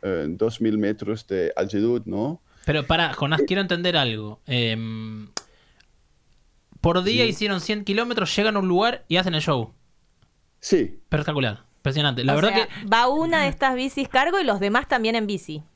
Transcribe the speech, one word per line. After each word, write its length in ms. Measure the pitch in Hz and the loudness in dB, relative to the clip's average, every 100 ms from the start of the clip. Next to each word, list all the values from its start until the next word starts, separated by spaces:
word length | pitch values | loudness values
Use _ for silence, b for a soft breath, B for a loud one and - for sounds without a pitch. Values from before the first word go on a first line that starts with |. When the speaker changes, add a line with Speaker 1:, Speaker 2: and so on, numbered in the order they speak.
Speaker 1:
eh, 240 | 98 90 73 | -2 -2 -2
dos 300 | 90 113 113 | -2 -2 0
mil 180 | 113 107 | 0 2
metros 480 | 104 107 101 110 - | 0 -2 -4 -6 -4
de 240 | 95 85 - | -2 0 0
altitud, 460 | 98 101 113 120 113 | -2 0 0 0 -2
¿no? 360 | 95 123 170 _ B - | -4 -4 -6 _ B -2
Speaker 2:
Pero 220 | 151 131 | 0 0
pará, 260 | 165 165 | 0 0
Jonás, 280 | - 143 151 | -2 -2 0
Speaker 1:
Eh, 40 | 143 | 0
Speaker 2:
quiero 160 | 185 | 0
entender 340 | 190 175 180 170 | 0 -2 0 2
algo. 440 | 131 107 107 107 - | 0 -2 -8 -12 -4
Em, 800 | 123 117 110 113 110 110 110 107 - b b b b _ _ _ _ _ _ _ _ _ - | 0 0 -2 -6 -8 -10 -12 -12 -14 b b b b _ _ _ _ _ _ _ _ _ 0
por 220 | 165 175 | 2 2
día 200 | 185 240 | 2 2
Speaker 1:
Sí. 60 | 233 | 2
Speaker 2:
hicieron 300 | - 208 190 | 0 -2 -2
cien 240 | 160 208 | -2 -4
kilómetros, 500 | 202 202 240 226 185 - | -2 -2 0 -2 -2 0
llegan 200 | 214 208 | 2 2
a 40 | |
un 80 | 190 | 2
lugar 360 | 175 220 247 - | 2 2 -2 0
y 100 | 170 | 0
hacen 160 | 185 156 | 2 -2
el 60 | |
show. 320 | 151 139 110 - _ _ _ _ _ _ _ _ | 0 0 -2 -10 _ _ _ _ _ _ _ _
Speaker 1:
Sí. 400 | - 180 113 - | 2 2 2 -4
Speaker 2:
Espectacular, 600 | - 151 147 147 127 98 - _ | -4 -2 0 -2 -2 -4 -14 _
impresionante. 460 | - 139 147 123 | -4 0 0 0
La 100 | 127 | 2
Speaker 3:
O 20 | 147 | 4
Speaker 2:
verdad 160 | 196 | 4
Speaker 3:
sea, 140 | 196 220 | 2 0
Speaker 2:
que 180 | - 208 | -4 0
Speaker 3:
va 200 | 226 247 | 4 4
una 340 | 294 330 330 | 2 2 2
de 60 | 285 | 0
estas 260 | - 269 254 | 2 0 0
bicis 320 | 262 269 269 | -2 -2 0
cargo 320 | 262 294 381 | 2 2 2
y 40 | |
los 160 | 302 202 | 0 0
demás 280 | 202 220 - | 2 0 0
también 280 | 254 220 226 | 0 2 0
en 120 | 214 | -2
bici. 360 | 196 - 156 151 | -4 -6 -12 -12